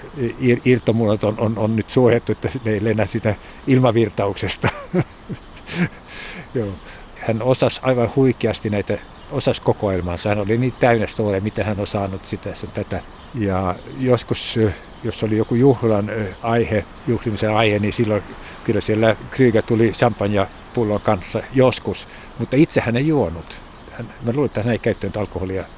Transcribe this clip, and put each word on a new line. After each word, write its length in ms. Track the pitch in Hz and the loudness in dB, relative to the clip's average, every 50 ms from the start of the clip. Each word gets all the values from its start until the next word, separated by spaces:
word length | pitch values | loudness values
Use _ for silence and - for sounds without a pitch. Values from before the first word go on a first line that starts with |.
| - - - 147 | -14 -12 -8 -6
eh, 160 | 120 110 - - | -6 -4 -4 0
ir-, 200 | 135 123 120 120 - | 2 2 2 4 4
irtomunat 600 | 127 123 113 - 127 110 117 117 104 107 104 - | 2 2 2 2 2 2 2 2 2 2 0 0
on, 100 | 104 104 - | -2 0 0
on, 200 | 117 107 113 107 | -2 -2 0 0
on 180 | 107 110 113 | 0 0 0
nyt 140 | 107 - - | 0 -2 0
suojattu, 420 | - 131 123 117 117 117 - - | 2 4 6 6 4 4 2 -2
että 160 | 107 - - 110 - 131 117 | -4 -4 -4 -6 -4 -4 -4
ne 60 | 110 | -2
ei 120 | 107 98 104 | -2 0 0
lennä 220 | 113 107 110 104 | 0 0 0 0
sitä 280 | - - 110 - 110 98 - - - - - - | -2 -2 -2 -2 -2 -2 -4 -6 -16 -20 -6 0
ilmavirtauksesta. 1000 | 139 131 127 127 120 107 117 113 101 - - 101 101 95 - 107 95 - - - - - 587 554 - - | 2 4 6 6 4 4 4 2 2 0 -2 -2 -2 -2 -2 -4 -4 -2 0 -2 -2 -2 -4 -8 -2 -2
<laughs> 140 | 185 - - - - - - 185 - - - - - - - 151 170 175 - - - - - - - - - - 180 143 - - | -2 -2 -2 -6 -18 -14 -14 -14 -14 -14 -18 -20 -18 -14 -6 -4 -2 -2 -2 -4 -8 -20 -18 -16 -16 -14 -14 -14 -14 -12 -8 -6
Joo. 140 | 127 107 98 92 - - - - - - - - - | -4 -4 -4 -6 -10 -14 -18 -18 -20 -20 -20 -18 -8
Hän 220 | - - 113 110 | -4 -4 -2 0
osasi 380 | 123 127 127 - 139 98 - - - | 2 2 2 4 2 0 0 0 0
aivan 260 | 131 127 123 117 107 - | 0 2 2 2 2 2
huikeasti 540 | 139 135 131 110 - - 110 101 - - 110 | 2 4 4 2 2 0 -2 -2 -2 -4 -4
näitä, 280 | 104 101 - - 104 - - - - - - - | -2 -2 -2 -2 -4 -6 -8 -12 -20 -20 -12 -8
osasi 320 | 147 131 - 139 - - | -6 -2 0 -2 -2 0
kokoelmaansa. 680 | - 123 110 - 110 98 95 90 87 90 87 - - 107 | 0 0 0 2 0 0 0 0 -2 -4 -4 -4 -2 -2
Hän 100 | 104 104 | 0 0
oli 200 | 101 98 113 117 | 0 0 0 2
niin 160 | 127 123 - - | 0 -2 0 2
täynnä 260 | 135 120 117 113 101 | 4 4 4 4 2
storeja, 340 | - - - 107 104 98 98 | -2 -2 -2 0 0 0 0
mitä 240 | 104 107 - 110 92 | -2 -2 -2 -2 -2
hän 160 | 107 104 95 | -2 -2 -4
on 60 | 101 | -4
saanut 380 | - - 104 98 95 95 92 - | -4 -2 -2 -4 -4 -6 -8 -10
sitä, 300 | - 107 98 - 101 90 | -8 -8 -8 -8 -8 -10
sun 160 | - 107 - - | -10 -12 -10 -8
tätä. 280 | 107 101 - 98 82 - - - - - - - | -8 -6 -6 -6 -8 -8 -12 -18 -20 -18 -10 -6
Ja 400 | 123 104 95 92 92 95 90 90 - - - - 139 | -2 0 0 0 0 0 -2 -4 -4 -8 -12 -8 -2
joskus, 580 | 131 123 123 113 - - 123 - - - - | 0 2 2 2 0 -2 -6 -6 -6 -4 0
eh, 180 | 113 110 101 90 - - - - - - | 2 2 2 0 -4 -12 -20 -14 -10 -8
jos 180 | 113 - - | -8 -6 -4
oli 140 | 113 107 107 | -2 0 2
joku 180 | 107 110 - 123 | 0 0 2 2
juhlan, 560 | 117 131 139 120 104 117 113 107 101 104 101 | 4 6 6 4 4 2 2 2 2 0 -2
eh, 260 | 110 110 104 92 - - | -4 -4 -4 -6 -6 -6
aihe, 420 | - 117 117 117 107 - 110 101 - - - - - | -2 0 0 0 2 2 0 -2 -2 -4 -10 -8 -4
juhlimisen 440 | 127 117 104 - 120 104 95 110 107 | -2 -2 -2 -2 -4 -2 0 0 2
aihe, 280 | 107 110 113 107 104 101 | 2 4 4 4 2 2
niin 140 | 104 104 | 0 0
silloin 300 | - - 117 104 107 101 - - - - - - - - - | 0 0 0 0 0 -2 -2 -6 -14 -16 -16 -16 -16 -6 -2
kyllä 160 | - 101 101 | -2 0 0
siellä 360 | - - 107 107 113 113 104 - 127 - | 0 0 2 4 4 4 4 2 -2 -4
Krüger 320 | - - 131 120 107 107 - | 2 4 4 6 6 4 2
tuli 260 | - 117 110 117 107 | 2 4 4 4 2
champagnepullon 1080 | - - 127 120 107 - 101 104 104 98 95 - - - - - - 123 113 104 104 101 | 2 2 2 2 2 0 -2 0 2 2 0 0 -4 -12 -14 -6 -2 -2 0 0 0 0
kanssa 420 | - 110 107 90 - - - 110 - - 127 | 2 2 0 0 -2 -4 -6 -6 -6 0 2
joskus, 540 | 131 127 123 - - - 107 92 - - - - - - - - - | 4 4 4 4 0 -4 -6 -6 -6 -8 -16 -18 -18 -18 -14 -8 -8
mutta 180 | 113 - 127 | -4 0 4
itse 240 | 139 165 - - - | 4 4 4 2 0
hän 160 | - 120 113 | 0 0 0
ei 100 | 127 143 | 0 2
juonut. 560 | 160 156 139 104 82 82 82 82 - - - - - - - - - | 2 2 2 2 0 -2 -6 -12 -14 -16 -16 -18 -18 -20 -20 -20 -16
Hän, 200 | - - 117 101 - - | -14 -14 -14 -14 -12 -6
mä 100 | 123 117 | -4 -2
luulen, 140 | 117 147 139 | 0 0 0
että 160 | 107 - 110 | -2 -2 -2
hän 100 | 104 123 | 0 0
ei 60 | 113 - | 0 0
käyttänyt 380 | - 117 98 - - 95 - | 0 -2 -2 -2 -4 -6 -4
alkoholia 480 | 107 98 - - 90 92 92 95 92 82 - - | -4 -6 -4 -6 -6 -6 -4 -4 -6 -8 -10 -14